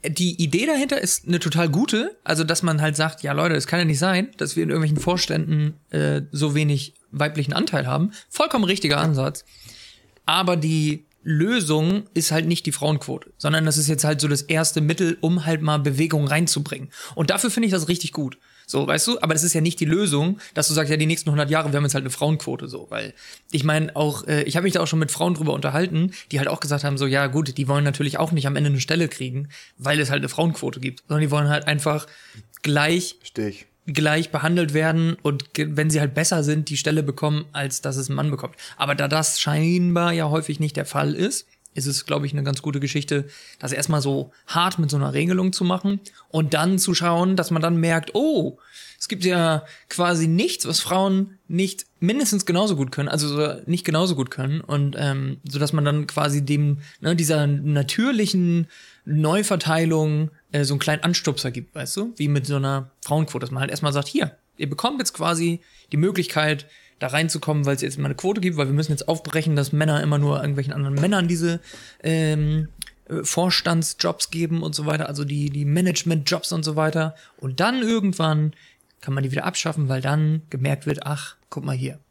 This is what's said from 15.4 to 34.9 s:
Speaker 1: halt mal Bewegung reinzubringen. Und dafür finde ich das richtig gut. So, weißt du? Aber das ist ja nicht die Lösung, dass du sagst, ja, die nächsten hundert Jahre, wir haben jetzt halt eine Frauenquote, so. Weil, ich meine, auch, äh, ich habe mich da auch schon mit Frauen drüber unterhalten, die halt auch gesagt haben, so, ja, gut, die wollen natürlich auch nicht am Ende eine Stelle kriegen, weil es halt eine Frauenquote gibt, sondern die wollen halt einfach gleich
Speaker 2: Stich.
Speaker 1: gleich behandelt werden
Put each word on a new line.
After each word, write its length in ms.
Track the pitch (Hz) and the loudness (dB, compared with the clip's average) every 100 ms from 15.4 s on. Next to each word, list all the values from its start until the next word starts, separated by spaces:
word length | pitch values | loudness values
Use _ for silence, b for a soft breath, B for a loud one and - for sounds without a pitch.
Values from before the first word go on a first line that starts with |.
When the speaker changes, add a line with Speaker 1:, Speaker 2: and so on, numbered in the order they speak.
| 156 | 0
Speaker 1:
halt 160 | 160 | 0
mal 160 | 156 151 | 2 2
Bewegung 460 | 143 135 160 156 139 | 0 0 2 2 2
reinzubringen. 600 | 147 170 - 143 135 135 B B - | 2 2 0 -4 -8 -12 B B -2
Und 160 | 151 | 0
dafür 180 | - 240 | 2 0
finde 160 | - 226 | 0 2
ich 60 | |
das 160 | 185 151 | 0 0
richtig 240 | 175 151 | -2 -2
gut. 240 | - 135 - b b - | -4 -6 -8 b b -4
So, 160 | 139 139 | -2 0
weißt 220 | 151 226 | 0 0
du? 140 | 240 | 0
Aber 120 | 170 | 2
das 100 | 156 | 2
ist 100 | 170 | 2
ja 80 | 165 | 2
nicht 180 | 160 165 | 0 2
die 60 | 156 | 2
Lösung, 540 | 175 208 143 160 202 B | 2 2 2 0 -2 B
dass 140 | - 147 | -2 0
du 60 | |
sagst, 180 | 156 147 | 2 2
ja, 60 | 156 | 2
die 80 | 156 | 2
nächsten 260 | 160 - | 0 2
hundert 180 | 147 147 | 2 2
Jahre, 220 | 156 151 | 2 2
wir 60 | 143 | 2
haben 80 | 143 | 2
jetzt 80 | 139 | 0
halt 80 | |
eine 60 | 135 | -4
Frauenquote, 580 | - 147 156 - 131 123 | -2 0 0 -2 -8 -8
so. 200 | - - | -12 -10
Weil, 240 | 110 107 - B B - | -8 -8 -14 B B -4
ich 120 | 147 | -2
meine, 320 | 147 156 156 147 | 2 2 0 0
auch, 320 | 151 143 - | -2 -2 -2
äh, 160 | 147 | 0
ich 140 | 147 165 | 0 0
habe 80 | 185 | 0
mich 80 | |
da 80 | 180 | 0
auch 60 | 165 | 0
schon 120 | 160 | 0
mit 100 | 156 | 0
Frauen 240 | - 175 160 | 0 0 0
drüber 180 | 156 | -2
unterhalten, 580 | 139 143 143 180 160 180 180 B | -2 -2 0 0 0 -2 -4 B
die 40 | 143 | -2
halt 100 | 139 | -2
auch 100 | - | -2
gesagt 240 | 147 143 | -2 -2
haben, 140 | 143 139 | -2 -2
so, 80 | 139 | 0
ja, 200 | 135 139 | 2 2
gut, 300 | 143 143 131 | 0 -2 -2
die 100 | 131 | 0
wollen 160 | 143 143 | 2 0
natürlich 320 | 139 151 143 | 0 -2 0
auch 140 | 156 | 0
nicht 120 | 165 139 | 0 0
am 120 | 139 | 0
Ende 120 | 147 | 2
eine 120 | 139 | 0
Stelle 260 | - 165 165 | 0 0 0
kriegen, 400 | - 131 131 143 B B - | -2 -6 -6 -8 B B -6
weil 240 | 131 151 | 0 0
es 80 | 135 | 2
halt 100 | 139 | 0
eine 80 | 135 | -2
Frauenquote 520 | - 165 - 131 127 | 0 0 0 -6 -6
gibt, 220 | 131 127 - | -10 -10 -2
sondern 140 | 151 | 0
die 100 | 151 | 2
wollen 160 | 147 147 | 2 2
halt 180 | 147 147 | 0 0
einfach 420 | 147 156 151 - B B 107 - - | 0 0 -2 -4 B B -20 -20 -6
gleich 540 | 151 147 151 175 180 - | 0 2 4 2 -2 -12
Speaker 2:
Stich. 440 | - - 107 98 - _ - | -12 -6 -6 -6 -20 _ -4
Speaker 1:
gleich 460 | 143 151 156 160 | 0 2 2 0
behandelt 420 | 151 156 175 160 | -2 2 2 2
werden 420 | 151 160 | 2 2